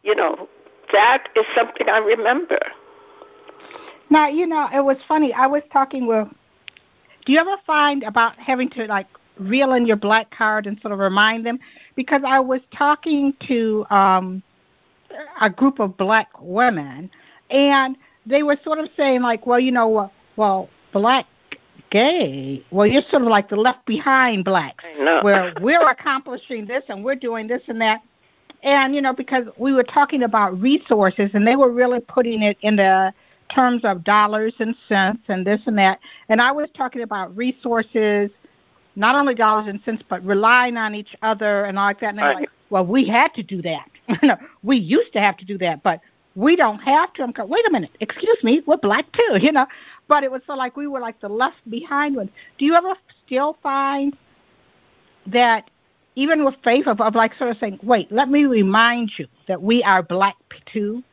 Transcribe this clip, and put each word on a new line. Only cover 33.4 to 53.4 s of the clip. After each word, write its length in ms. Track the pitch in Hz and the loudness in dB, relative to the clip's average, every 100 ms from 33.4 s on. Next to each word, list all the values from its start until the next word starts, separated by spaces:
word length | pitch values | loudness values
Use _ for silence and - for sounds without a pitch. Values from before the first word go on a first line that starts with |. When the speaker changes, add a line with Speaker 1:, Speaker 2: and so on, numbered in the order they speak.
| _ | _
Speaker 2:
terms 300 | - 254 240 | 0 2 0
of 200 | 226 185 170 | -2 -2 2
dollars 480 | 208 208 214 220 - | 2 2 0 -4 -4
and 160 | 220 240 - | -6 -6 -2
cents 360 | 196 190 220 - | 0 0 -2 -6
and 180 | 185 185 | -4 -2
this 140 | 208 226 | -2 -2
and 120 | 208 | 2
that. 200 | 190 190 - - - | 2 0 -12 -20 -2
And 100 | 220 | 2
I 100 | 247 | 2
was 160 | 285 294 | 0 -8
talking 280 | - 254 247 | -8 -8 -8
about 340 | 226 208 180 185 | -10 -8 -8 -6
resources, 960 | 247 254 247 233 220 226 214 208 202 _ _ _ _ _ _ 202 | -6 -6 -2 -2 -2 -2 0 0 -2 _ _ _ _ _ _ -2
not 200 | 214 277 | 0 2
only 200 | 285 233 | 0 2
dollars 320 | 220 214 214 | 2 2 -2
and 140 | 202 | -8
cents, 200 | - 226 - | -8 -8 -8
but 160 | 180 | -8
relying 540 | 185 202 220 247 247 233 | -2 2 4 4 2 -4
on 180 | 214 208 | -6 -8
each 200 | 214 - | -14 -6
other 440 | 220 214 214 202 202 | -4 -2 -2 -2 -2
and 120 | 196 | -2
all 80 | 202 | -2
like 140 | 202 | -2
that. 100 | 220 | -6
And 80 | 208 | -2
they 40 | |
were 60 | 143 | -2
Speaker 1:
Right. 100 | 131 | 0
Speaker 2:
like, 80 | - _ _ | -6 _ _
"Well, 160 | 196 180 | -2 0
we 180 | 254 214 | 0 2
had 280 | 233 311 | 2 2
to 100 | - | -2
do 180 | 185 190 | -10 -8
that. 260 | 170 151 - _ - | -6 -8 -10 _ -6
<laughs> 140 | 185 | 2
You 60 | 285 | 2
know, 100 | 202 - _ | 2 -4 _
we 140 | 202 262 | -2 -2
used 360 | 165 285 480 | 2 0 0
to 80 | 214 | 0
have 160 | 202 190 | 0 -2
to 80 | 190 | -12
do 120 | 196 | -6
that, 220 | 180 151 | -4 -2
but 180 | 196 165 _ _ _ 190 | -2 -4 _ _ _ -2
we 200 | 262 349 | 2 4
don't 240 | 247 214 | 2 0
have 340 | 269 285 359 | 0 0 0
to." 100 | - | -4
I'm 80 | 247 | -8
going, 180 | 247 202 | -8 -4
"Wait 160 | 359 453 | 0 0
a 40 | |
minute, 200 | 277 160 _ | 0 -4 _
excuse 380 | 220 - 415 466 | -10 -4 -2 0
me, 180 | 226 294 - | 2 2 2
we're 120 | 339 | 0
black 340 | - 220 - | 2 0 -2
too," 260 | - 466 190 | 0 2 4
<laughs> 40 | |
you 100 | 294 | 4
know. 140 | 294 262 - - - _ | 2 0 -6 -20 -20 _
But 160 | 294 | 0
it 80 | 269 | 0
was 100 | 262 - | -8 -10
so 80 | |
like 220 | 285 254 277 | -8 -8 -8
we 80 | 294 | -10
were 140 | 269 | -8
like 200 | 233 226 | -10 -10
the 100 | 202 | -10
left 380 | 214 269 - 226 | -4 -4 -4 -12
behind 460 | 233 339 285 294 269 | -12 -6 -4 -2 -4
ones. 140 | 196 - - - | -8 -12 -20 -2
Do 80 | 277 | 2
you 100 | 339 | 2
ever 180 | 370 370 _ _ _ | 0 -10 _ _ _
still 320 | 254 | -2